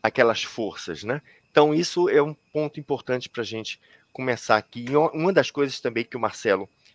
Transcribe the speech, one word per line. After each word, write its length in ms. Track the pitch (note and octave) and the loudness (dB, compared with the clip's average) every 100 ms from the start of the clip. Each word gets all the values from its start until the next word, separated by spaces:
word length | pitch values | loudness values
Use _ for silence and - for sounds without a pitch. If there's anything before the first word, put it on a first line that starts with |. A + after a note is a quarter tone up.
àquelas 400 | A2 - A#2 A2 | -2 2 2 2
forças, 600 | - - G#2 - - D#2 | -4 -6 -6 -8 -10 -8
né? 200 | G#2 C#3+ - _ _ | -6 -6 -8 _ _
Então, 240 | D3+ D3+ | 4 6
isso 340 | D3+ F3 F3 F3 | 4 0 0 2
é 140 | C#3 | 2
um 120 | D3 D3 _ | 2 -4 _
ponto 260 | D3 D3+ D#3 | -6 -4 -6
importante 500 | C#3+ C3+ - B2+ - | -6 -6 -2 -6 -6
pra 140 | - | -8
gente 380 | G#2 A2+ G#2+ - _ _ _ | -8 -8 -10 -14 _ _ _
começar 440 | - C3 A#2+ - A2 | -6 -4 -2 4 2
aqui. 280 | - A#2+ A#2+ | 2 -10 -2
E 80 | C#3+ | 2
uma, 140 | D#3+ | 2
uma 220 | D#3 E3 | 2 2
das 180 | D#3+ B2+ | 2 2
coisas 300 | - C#3 - | 0 -2 -2
também 240 | B2+ A2+ | -4 -4
que 120 | - B2 | -6 -4
o 40 | |
Marcelo 480 | A2 - A2 F#2+ G2 _ _ | -4 -2 0 0 -2 _ _